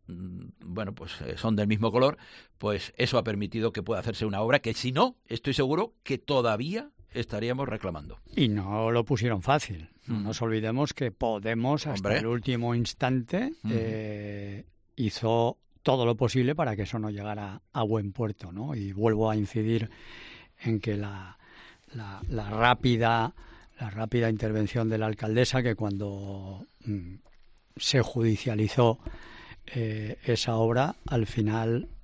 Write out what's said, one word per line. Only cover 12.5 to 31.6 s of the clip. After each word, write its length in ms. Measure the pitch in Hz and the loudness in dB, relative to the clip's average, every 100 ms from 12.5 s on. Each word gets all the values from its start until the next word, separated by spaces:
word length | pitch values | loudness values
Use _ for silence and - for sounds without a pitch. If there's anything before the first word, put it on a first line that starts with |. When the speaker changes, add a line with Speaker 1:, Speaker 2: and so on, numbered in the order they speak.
| 120 117 | 0 0
Speaker 2:
instante, 760 | 120 117 - 127 131 117 180 262 330 | 0 0 0 0 0 0 -2 -2 -4
Speaker 1:
Ujú. 100 | 107 113 | -2 0
Speaker 2:
eh, 880 | 113 110 107 104 104 101 101 101 - _ _ - | 0 -4 -6 -6 -8 -8 -8 -10 -14 _ _ -2
hizo 640 | 110 - 113 117 117 - _ _ | -2 0 2 4 2 0 _ _
todo 220 | - 131 120 | 2 4 4
lo 100 | 113 | 4
posible 380 | 120 127 123 | 2 2 2
para 220 | 156 139 104 | 2 -2 -2
que 60 | |
eso 160 | 98 117 | -4 -4
no 120 | 107 | -4
llegara 500 | 104 104 104 101 92 _ | -6 -6 -6 -8 -10 _
a 100 | 131 | -2
buen 300 | 110 110 101 | 2 2 0
puerto, 400 | 95 110 104 85 | -2 -4 -4 -10
¿no? 220 | 92 135 | -8 -6
Y 180 | 131 98 | -4 -6
vuelvo 380 | 98 113 107 110 | 2 2 4 2
a 60 | 107 | 2
incidir 540 | 101 113 110 113 110 - - - - - - _ | 0 0 2 2 0 -10 -20 -18 -18 -20 -20 _
en 180 | 117 110 | -2 0
que 160 | 113 104 | 0 -2
la, 420 | 104 101 92 - - - - - - | -4 -8 -14 -18 -20 -20 -20 -20 -16
la, 280 | 117 101 98 - | -12 -12 -8 -4
la 200 | 117 101 | -4 -4
rápida, 840 | 107 120 123 127 117 117 117 113 - - - - - | 4 6 6 4 4 4 4 2 -4 -20 -20 -20 -12
la 120 | 113 | -10
rápida 400 | 101 110 120 113 | -6 0 2 2
intervención 580 | 107 110 107 104 123 110 | 2 0 0 0 0 0
de 100 | 110 | 2
la 80 | 110 | 0
alcaldesa, 560 | 107 107 110 127 131 | -2 0 2 4 2
que 120 | 123 | 0
cuando, 920 | 107 107 98 101 98 98 98 95 98 - _ | 0 -2 -2 -4 -6 -8 -10 -10 -12 -14 _
mm, 300 | 113 101 87 95 - - - - _ - | -6 -6 -6 -14 -20 -20 -20 -20 _ -6
se 240 | - 139 | 2 2
judicializó, 1000 | 113 120 113 107 - 107 107 - 120 113 - - - - - - - | 2 2 2 2 0 0 2 6 6 4 -6 -14 -16 -18 -18 -20 -8
eh, 520 | 120 110 107 107 - | -4 -4 -4 -6 -6
esa 300 | - 113 - 113 | 0 0 2 4
obra, 400 | 113 120 143 - - | 4 4 2 -2 -2
al 200 | 120 107 | 0 0
final 640 | - 107 113 | 0 2 2